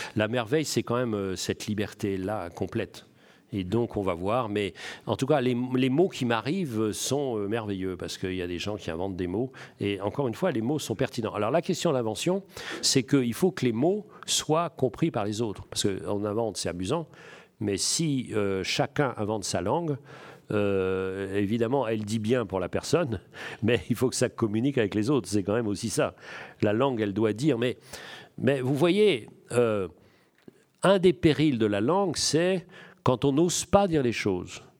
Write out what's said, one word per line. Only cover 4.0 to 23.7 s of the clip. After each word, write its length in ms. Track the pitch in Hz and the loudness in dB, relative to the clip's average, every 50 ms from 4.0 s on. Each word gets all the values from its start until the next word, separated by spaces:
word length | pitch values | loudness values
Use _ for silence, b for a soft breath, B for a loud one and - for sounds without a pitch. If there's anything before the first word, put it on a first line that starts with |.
va 140 | 101 95 90 | -2 0 -2
voir. 340 | 85 90 98 110 127 123 107 | 0 -2 0 0 0 -2 -2
Mais 240 | 104 104 101 92 B B B B B B B | -2 -2 -2 -2 B B B B B B B
en 100 | - 110 | -4 -2
tout 120 | - 135 131 | -2 2 2
cas, 120 | 151 143 | 2 2
les, 160 | 123 127 123 117 127 123 123 | 2 2 0 0 -2 -2 0
les 140 | 127 131 135 | 2 2 2
mots 200 | 127 147 180 190 | 4 4 2 2
qui 160 | - - 131 | 2 -2 0
m'arrivent 680 | 117 117 113 107 131 160 196 185 139 113 107 110 107 | 0 0 0 0 -2 -2 -2 -2 -2 -2 0 0 0
sont, 460 | 98 - - - 143 143 143 135 117 107 | 0 -2 -2 -2 -2 0 0 -2 -2 -2
euh, 100 | 101 98 | -2 -2
merveilleux 480 | 110 117 110 104 101 95 92 92 92 | -4 -4 -4 -4 -4 -4 -4 -4 -4
parce 220 | 87 92 85 - - | -6 -6 -8 -8 -6
qu'il 160 | - 92 92 | -4 -4 -4
y 80 | 92 | -4
a 60 | 90 90 | -4 -4
des 100 | 90 85 | -4 -4
gens 180 | - 101 104 | -4 -4 -6
qui 160 | 101 - - | -6 -6 -6
inventent 240 | 82 82 90 98 95 | -4 -4 -4 -4 -4
des 120 | 85 92 87 | -4 -4 -2
mots. 260 | 90 104 127 131 B B B B B - | -2 -2 -4 -4 B B B B B -6
Et 220 | 107 101 101 95 | -4 -2 -2 -2
encore 260 | 98 104 - - 143 123 | -2 -2 -2 0 -2 -2
une 60 | 107 | -2
fois, 180 | - - 190 | 0 -2 0
les 100 | 147 117 | 0 0
mots 180 | 110 120 156 147 | 0 0 -2 -2
sont 160 | - - 113 | -2 -4 -2
pertinents. 380 | 92 135 120 - - 107 101 85 | -2 -2 -2 -2 -4 -4 -2 -2
Alors, 180 | 101 107 110 | -2 0 2
la 100 | 135 170 | 2 2
question 300 | 165 - 180 - - 175 | 2 0 -2 0 0 0
de 40 | 143 | 2
l'invention, 480 | 127 120 110 107 - - 170 180 196 190 B B B B B B B | 2 0 -2 -2 -2 0 0 0 0 -2 B B B B B B B
c'est 220 | B - - 139 117 | B 2 4 4 4
qu'il 300 | - - 139 123 120 110 | 4 4 4 4 2 2
faut 180 | - - 190 | 2 2 0
que 120 | - - - | 2 2 0
les 80 | 127 | 0
mots 360 | 110 113 135 170 196 214 196 B B B B | 2 2 2 2 2 0 -4 B B B B
soient 440 | - - - - - 151 160 175 160 | -2 -2 -2 0 2 2 0 0 -2
compris 380 | - - - 123 - - - 165 | -2 0 0 0 0 0 -2 0
par 140 | - 120 101 | 0 0 -2
les 180 | 104 107 101 | -2 -2 -2
autres. 220 | 120 110 95 - - - | -2 -4 -4 -6 -12 -8
Parce 180 | - - - 104 | -4 -2 0 0
qu'on 380 | 95 - - 90 104 101 104 | 0 -2 -2 -4 -4 -2 -2
invente, 320 | 107 101 110 117 110 95 - | -2 -2 -2 -2 -2 -4 -4
c'est 100 | - 90 | -4 -4
amusant. 400 | 82 85 92 90 139 170 160 B B B B B B B B B B _ | -4 -4 -4 -4 -4 -4 -4 B B B B B B B B B B _
Mais 160 | 110 101 101 92 | -2 -2 -2 0
si, 540 | - - - - 165 160 139 131 110 - 107 | 0 -2 0 0 0 0 0 -2 -2 -2 -2
euh, 280 | 107 101 98 98 95 90 | -2 0 0 0 -2 -2
chacun 500 | - - - 143 123 - - 147 127 117 | -2 0 0 0 0 0 0 0 0 0
invente 300 | - 107 101 110 107 92 | -2 -2 -2 -2 -2 -2
sa 160 | - - 92 | -2 -2 0
langue, 340 | 87 98 127 165 175 160 143 131 B B B B B B B B B - | 0 0 0 0 0 -2 -4 -4 B B B B B B B B B -2
euh, 840 | 110 104 104 101 98 95 92 92 95 92 95 95 92 98 98 95 95 101 | 0 0 2 2 2 2 0 0 0 -2 -2 -4 -4 -4 -6 -2 0 0
évidemment, 500 | 104 95 110 117 113 113 131 143 123 110 | 0 0 0 0 0 0 0 0 0 0
elle 160 | 113 110 107 | -2 -4 -4
dit 160 | 101 107 117 | -4 -4 -2
bien 260 | 104 107 123 127 117 | 0 2 2 2 0
pour 140 | 92 95 95 | 0 -2 -2
la 80 | 90 87 | -2 -2
personne, 540 | - 95 - - - 160 175 131 107 90 - - - - | -4 -4 0 2 2 2 2 0 -4 -6 -8 -12 -16 -14
<laughs> 220 | - - - - - | -14 -14 -8 -2 2
mais 160 | 110 | 2